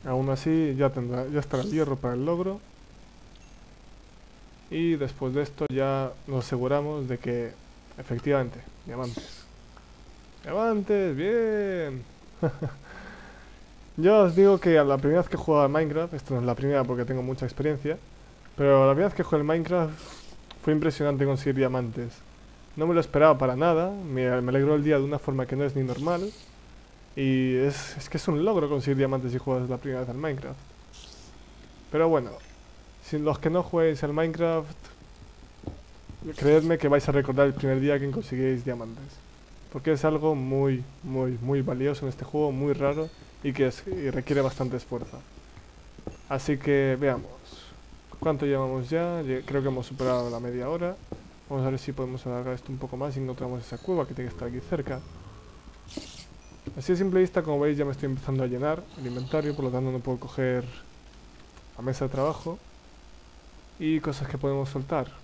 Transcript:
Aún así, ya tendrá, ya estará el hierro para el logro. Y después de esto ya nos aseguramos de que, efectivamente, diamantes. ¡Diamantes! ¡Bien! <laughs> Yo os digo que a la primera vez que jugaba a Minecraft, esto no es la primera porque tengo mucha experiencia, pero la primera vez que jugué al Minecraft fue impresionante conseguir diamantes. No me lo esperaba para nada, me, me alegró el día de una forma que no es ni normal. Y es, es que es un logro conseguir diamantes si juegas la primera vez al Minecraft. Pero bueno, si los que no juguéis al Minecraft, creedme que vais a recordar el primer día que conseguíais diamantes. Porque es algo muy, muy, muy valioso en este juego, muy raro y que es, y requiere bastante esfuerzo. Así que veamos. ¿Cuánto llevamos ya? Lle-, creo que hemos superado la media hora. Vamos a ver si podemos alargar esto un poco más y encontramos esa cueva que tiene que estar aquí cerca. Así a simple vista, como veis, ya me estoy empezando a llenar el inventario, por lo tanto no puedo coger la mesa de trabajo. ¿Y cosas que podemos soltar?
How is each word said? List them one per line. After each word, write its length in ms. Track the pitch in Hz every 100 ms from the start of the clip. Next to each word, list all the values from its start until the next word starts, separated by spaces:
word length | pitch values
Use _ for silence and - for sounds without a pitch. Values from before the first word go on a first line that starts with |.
Aún 260 | 139 127 135
así, 440 | 135 160 160 156 135
ya 140 | 139
tendrá, 360 | 135 123 123 131
ya 120 | 147
estará 220 | 139 135
el 80 | 104
hierro 260 | 151 147 135
para 180 | 127
el 100 | 123
logro. 360 | 143 170 185 202 - - - - - - - - - - - - - - - - - - - - -
Y 260 | 156 170 160
después 380 | 135 135 131
de 80 | 139
esto 240 | 143 - 147
ya 420 | 131 135 135 135 - -
nos 180 | 131
aseguramos 640 | 117 127 127 143 147 151 131
de 100 | 120
que, 340 | 123 120 117 - - - - -
efectivamente, 600 | 135 120 143 139 120 120 - - -
diamantes. 580 | 120 123 113 - - - - - - - - - - - -
¡Diamantes! 760 | - 180 226 214 190 208 185 135
¡Bien! 840 | 185 233 226 214 202 180 151 131 117 - - -
<laughs> 420 | 160 - 147 - - - - - - - - - - - - -
Yo 260 | 170 214
os 120 | 185
digo 240 | 170 196 190
que 200 | 180 160
a 60 |
la 120 | 143 135
primera 240 | 143 170
vez 80 | 175
que 80 | 170
jugaba 300 | - 151 139
a 20 |
Minecraft, 460 | 151 160 147 170
esto 200 | 151 -
no 60 | 131
es 60 | 123
la 80 |
primera 280 | 120 135 139
porque 220 | 123 123
tengo 180 | 120 127
mucha 220 | 127 131
experiencia, 540 | 123 - 147 143 143 170 - - - - - -
pero 300 | 139 135 135
la 60 |
primera 160 | 139 196
vez 60 |
que 80 | -
jugué 140 | 175 156
al 80 |
Minecraft 480 | 147 165 160 180 160 156 - - - - - -
fue 80 | -
impresionante 540 | 156 160 - 147 139 139
conseguir 300 | 135 139 131
diamantes. 580 | 131 127 120 113 117 - - - - - -
No 120 | - 160
me 80 |
lo 60 | 170
esperaba 360 | 165 143 156 139
para 180 | 131
nada, 360 | 123 170 160 180
me, 500 | 202 175 131 127 127
me 80 | 123
alegró 260 | 135 139
el 80 | 151
día 140 | 147 147
de 80 |
una 140 | 139 147
forma 280 | - 131 127
que 80 |
no 100 | 131
es 120 | 143 135
ni 60 |
normal. 500 | 131 123 151 175 196 - - - - - - - -
Y 420 | - 135 131 131 127
es, 400 | 139 139 - -
es 100 | -
que 80 | 165
es 120 | -
un 160 | 147
logro 240 | 190 202 147
conseguir 280 | 143 131 135
diamantes 360 | 135 135 127
si 60 | 123
juegas 300 | 135 127 127
la 80 | 123
primera 240 | 143 127
vez 80 | 123
al 80 | 127
Minecraft. 420 | 156 135 135 135 - - - - - - - - - - - - -
Pero 180 | 151 165
bueno, 220 | 156 120 - - - - - - -
si 140 | - 151
los 200 | 151 139
que 120 | 160
no 120 | 175
juguéis 400 | 170 170 165 147
al 120 | 147
Minecraft, 600 | 147 165 160 165 160 156 - - - - - - - - - - - - - - - 156 151
creedme 420 | 143 156 160 160
que 100 | 147
vais 180 | 143 139
a 40 |
recordar 340 | 143 135 131 139
el 60 |
primer 280 | 135 135 135
día 180 | 143 143
que 120 | 139
conseguíais 540 | 135 - 127 131 131
diamantes. 400 | 127 120 113 113 139 - - - - - -
Porque 220 | 139 156
es 120 | 147
algo 300 | 156 156 156
muy, 480 | 147 131 135 139 131 135 -
muy, 360 | 135 131 127 123
muy 180 | 120 139
valioso 460 | 135 127 139 139 135
en 40 |
este 140 | 127
juego, 280 | 127 151 151
muy 200 | 131 143
raro 380 | 139 139 147 160 - - -
y 100 | 143
que 140 | 131 131
es, 200 | - -
y 240 | 185 139
requiere 300 | 131 - 143
bastante 360 | 135 - 127 123
esfuerzo. 420 | - 120 - 127 - - - - - - - - - - -
Así 280 | 135 143 139
que 400 | 143 139 135 131
veamos. 320 | 139 123 - - - - - - - - - -
¿Cuánto 260 | 160 143 143
llevamos 420 | 135 135 131 123
ya? 320 | 160 170 175
Lle-, 200 | 139 127
creo 160 | 131 139
que 80 | 135
hemos 180 | 131 123
superado 440 | 135 127 123 120
la 100 | 117
media 300 | 120 123 127
hora. 260 | 165 175 185 - - - - -
Vamos 160 | 139 131
a 40 |
ver 80 | 131
si 140 | -
podemos 320 | 135 127 127 127
alargar 280 | 123 127
esto 180 | 127 -
un 60 | 135
poco 180 | 135 127
más 200 | 143 135
y 40 |
encontramos 400 | 131 123 127 123
esa 160 | 117 120
cueva 300 | - 175 131
que 80 |
tiene 160 | 127 123
que 40 |
estar 140 | - 120
aquí 120 | 123
cerca. 400 | - 165 139 131 - - - - - - - - - - - - - - - - - -
Así 140 | 135
a 40 | 180
simple 240 | 196 185
vista, 220 | 185 185
como 180 | 156 143
veis, 160 | 147 143
ya 80 |
me 60 | 143
estoy 180 | 139 143
empezando 360 | 131 135 135
a 20 | 127
llenar 360 | 123 147 160 196 -
el 80 | 127
inventario, 480 | 123 131 156 147
por 100 | 147
lo 60 | 131
tanto 200 | 123 131
no 80 | 127
puedo 200 | 123 123
coger 460 | 131 - 131 123 123 - - - - - - - - - - -
la 60 |
mesa 240 | 123 131 135
de 40 |
trabajo. 480 | 135 143 160 165 180 - - - - - - - - - - - -
¿Y 220 | 156 156
cosas 280 | 151 139 135
que 100 | 139
podemos 300 | 139 139 135
soltar? 400 | 139 131 160 127 -